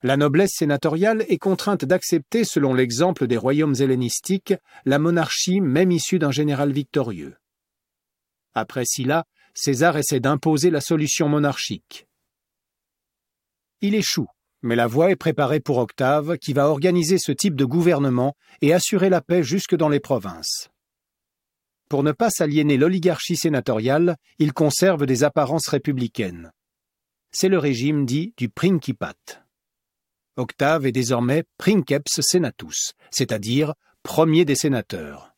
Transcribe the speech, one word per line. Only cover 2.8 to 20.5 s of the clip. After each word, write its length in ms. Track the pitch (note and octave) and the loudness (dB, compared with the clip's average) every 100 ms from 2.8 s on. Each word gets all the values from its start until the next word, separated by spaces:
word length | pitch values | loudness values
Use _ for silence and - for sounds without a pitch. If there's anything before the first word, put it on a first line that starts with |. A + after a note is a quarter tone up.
| B2+ A#2 F3 F3+ B2 | 0 0 0 0 0
des 100 | A#2 | 0
royaumes 380 | A2+ D3 D#3 | 0 0 0
hellénistiques, 800 | C3 C3+ B2+ B2 - - F#3+ - F#3 _ - - | 0 0 0 -2 -6 -4 -4 -2 -4 _ -8 0
la 140 | C#3+ | 2
monarchie 600 | D#3+ E3+ D3 - - F#3+ | 2 0 0 -2 0 0
même 300 | E3+ C3+ F#3 | 2 2 2
issue 300 | E3+ - F#3 | 2 0 0
d'un 100 | D3+ | 0
général 420 | C3 D3+ C3+ C#3+ | 0 -2 0 -2
victorieux. 640 | C#3 C#3 D3 A#2 F2+ C#2+ - _ _ _ _ _ _ _ _ _ _ _ | -2 -2 -4 -4 -6 -12 -16 _ _ _ _ _ _ _ _ _ _ _
Après 320 | - A2 - A#2+ | -6 -6 -6 -4
Sylla, 400 | - C3 D#3 - _ _ - | -4 0 -2 -2 _ _ -6
César 420 | - C3 E3 D3+ | -2 2 2 2
essaie 220 | C#3 C#3 | -2 0
d'imposer 500 | B2+ C#3+ D#3+ D3+ E3+ | 0 0 0 2 2
la 120 | D#3 | 0
solution 460 | - E3 D3 - D3+ | 0 -2 0 0 0
monarchique. 760 | D3 D3 C3 - G2+ _ - _ _ _ _ _ _ _ _ _ _ _ _ _ _ _ _ _ _ | 2 0 -2 -8 -10 _ -20 _ _ _ _ _ _ _ _ _ _ _ _ _ _ _ _ _ _
Il 140 | G3+ G#3+ | -2 0
échoue, 320 | - - - _ _ _ | 0 -2 -4 _ _ _
mais 140 | A#2+ A#2+ | -2 2
la 100 | A#2 | 2
voie 240 | A#2+ F3 | 2 2
est 60 | F#3+ | 2
préparée 460 | E3 D3 C#3 D3+ | -2 0 0 0
pour 160 | C#3+ B2+ | 0 -2
Octave, 600 | A#2+ - C3 D3 D3 E3 | -2 -2 0 0 0 -6
qui 160 | - | -2
va 160 | C3+ C#3+ | 0 2
organiser 480 | D3 F3 F3+ D#3 F#3 | 2 2 2 2 0
ce 140 | - | 0
type 240 | C#3 G3+ C#3 | -2 0 0
de 100 | C3+ | 0
gouvernement 720 | D#3+ E3+ D3+ C#3 B2 C3 - _ - | 2 2 2 2 0 -2 -4 _ -2
et 100 | C#3+ | 2
assurer 380 | F3 - G3+ F#3+ | 2 2 0 2
la 120 | F3 | 2
paix 200 | - F3 | 2 0
jusque 340 | C3+ F#3 - E3+ | 2 -2 0 0
dans 140 | D#3 | 2
les 100 | C#3+ | 0
provinces. 720 | - B2+ G2 E2 - | 0 -4 -4 -10 -10